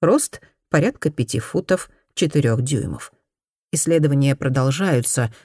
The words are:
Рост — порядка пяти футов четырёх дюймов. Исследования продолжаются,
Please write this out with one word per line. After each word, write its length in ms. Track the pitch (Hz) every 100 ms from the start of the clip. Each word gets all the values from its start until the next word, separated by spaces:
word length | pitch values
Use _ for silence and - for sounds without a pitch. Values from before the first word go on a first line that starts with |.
Рост — 400 | 247 294 - - _ _ _
порядка 400 | 156 185 294 151
пяти 300 | 147 117 -
футов 500 | - 160 - 185 - _ _
четырёх 480 | - 165 151 120 113
дюймов. 500 | 127 135 - 73 - _ _ _ _ _ -
Исследования 640 | 160 - 165 151 139 139 139
продолжаются, 1000 | 135 131 131 139 190 135 120 - 117 -